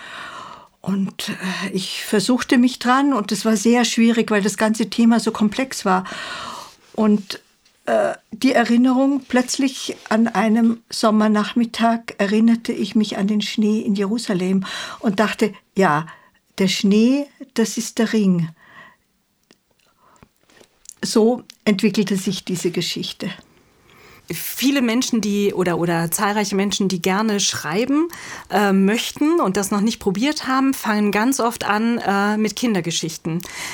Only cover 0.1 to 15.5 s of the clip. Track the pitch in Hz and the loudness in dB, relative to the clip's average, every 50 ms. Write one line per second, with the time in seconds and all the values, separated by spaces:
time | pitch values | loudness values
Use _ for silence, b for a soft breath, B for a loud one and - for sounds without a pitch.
0.1 | B B B B B B B B B B B B B _ - - 196 196 196 - | B B B B B B B B B B B B B _ -6 -4 -2 -2 -2 -4
1.1 | - - - 214 202 - 185 185 180 170 185 196 - 190 190 - - - - - | -4 -8 -8 -8 -8 -6 -6 -6 -6 -6 -6 -6 -6 -6 -6 -6 -10 -10 -6 -2
2.1 | 220 208 202 - 247 240 - - 277 247 247 247 247 - - 240 254 269 277 285 | -2 0 0 2 0 0 0 2 2 4 4 2 0 -2 0 0 2 2 2 2
3.1 | 269 208 202 - 214 190 - 220 220 196 208 233 240 247 233 226 - 240 226 233 | 0 -2 -2 -2 -4 -2 0 0 0 2 4 4 4 4 2 0 2 2 4 4
4.1 | 226 226 220 - 214 202 196 214 190 - 220 220 220 - 220 - - - 233 226 | 4 2 2 2 0 0 0 0 0 0 0 0 2 0 -2 -2 2 2 4 4
5.1 | 233 220 220 226 220 - 214 208 208 - 269 262 - - - 202 185 185 185 B | 4 4 2 0 0 0 0 0 0 -2 -6 -6 -6 -4 -2 0 0 0 0 B
6.1 | B B B B B B B B B B B B B B B _ - - 214 214 | B B B B B B B B B B B B B B B _ -4 0 2 4
7.1 | 208 208 - - - - _ _ _ _ _ _ _ _ - - 226 220 208 - | 4 2 0 -4 -14 -16 _ _ _ _ _ _ _ _ -4 -2 0 2 2 0
8.1 | - - _ - - 220 - 262 - 233 233 233 233 240 247 262 254 254 269 277 | -2 -6 _ -18 -8 0 0 2 4 4 4 4 4 4 4 4 4 4 2 2
9.1 | 285 269 - - - 247 247 247 - - 262 262 262 - - - - - - - | 0 -2 -4 -2 0 0 0 0 -2 -2 -2 -2 -2 -6 -10 -10 -10 -10 -4 -2
10.1 | 220 220 233 233 - - 220 220 214 233 226 233 233 - _ - - - - 220 | 2 2 2 2 2 0 2 2 4 4 4 2 2 0 _ -12 -6 0 2 2
11.1 | 214 214 214 214 214 214 202 202 - 240 233 233 - - 226 233 226 233 233 - | 4 4 4 4 2 2 0 0 0 0 0 0 0 0 2 2 2 0 -4 -8
12.1 | - - 202 196 208 220 226 233 233 226 - - 233 - 226 190 - 226 208 208 | -4 -4 -2 0 2 4 4 4 4 2 0 -6 -4 -4 -4 0 0 0 0 0
13.1 | - - 196 208 214 208 208 - - - 208 208 214 220 - - 196 202 202 190 | -2 -2 0 0 0 0 -2 -2 -2 0 0 2 2 0 0 -2 -2 0 0 -2
14.1 | 220 240 240 - 208 175 185 185 190 190 190 B B B B B B B - 226 | -2 -4 -2 -2 -2 0 0 0 0 0 0 B B B B B B B -2 -2
15.1 | 196 208 214 202 - - 226 208 | 0 2 0 0 0 0 -2 -2